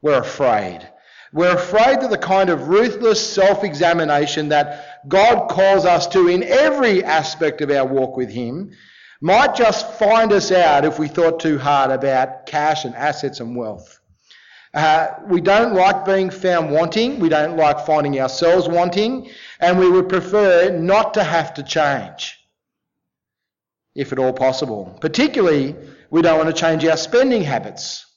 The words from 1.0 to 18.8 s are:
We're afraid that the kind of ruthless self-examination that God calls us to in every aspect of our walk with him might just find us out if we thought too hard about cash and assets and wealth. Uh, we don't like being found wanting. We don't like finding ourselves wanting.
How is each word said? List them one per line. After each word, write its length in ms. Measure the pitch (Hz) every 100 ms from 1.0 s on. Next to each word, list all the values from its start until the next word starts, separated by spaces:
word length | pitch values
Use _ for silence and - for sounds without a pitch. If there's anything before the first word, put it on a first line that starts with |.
| _ - -
We're 220 | 147 175
afraid 460 | 180 175 202 240 269
that 100 | 262
the 80 | 208
kind 320 | 170 190 185
of 160 | 160 139
ruthless 680 | 190 240 208 226 220 -
self-examination 1120 | - 196 196 208 147 170 170 156 147 147 156 151
that 580 | 147 147 - - - 139
God 420 | 185 214 240 -
calls 360 | 160 190 196
us 240 | 180 170 170
to 180 | 190 175
in 160 | 180
every 640 | 180 233 302 285 247 190
aspect 560 | 175 156 147 - 156 147
of 100 | 143
our 160 | 139 131
walk 300 | 135 127 131
with 140 | 127
him 420 | 120 120 139 202 - _ - - _
might 340 | 156 202 277
just 440 | - 226 196 - -
find 340 | 208 226 226
us 180 | 202 -
out 340 | 185 170 143
if 140 | 147 151
we 80 | 151
thought 320 | 160 165 165
too 180 | 160 147
hard 360 | 139 143 135
about 540 | 131 139 131 135 - -
cash 380 | 151 151 151
and 120 | 131 120
assets 420 | 143 147 139 -
and 160 | 117
wealth. 460 | 120 113 98 80 _ _ _ _ - _ - _
Uh, 320 | 147 156 156 165 - 214
we 120 | 180
don't 340 | 175 202 233
like 300 | 190 185 196
being 260 | 185 196 190
found 420 | - 185 175 156
wanting. 480 | 147 165 214 240 277
We 80 | 165
don't 280 | 156 151 165
like 300 | 151 147 -
finding 320 | 156 143 139
ourselves 480 | 131 - 170 180 170
wanting. 640 | 170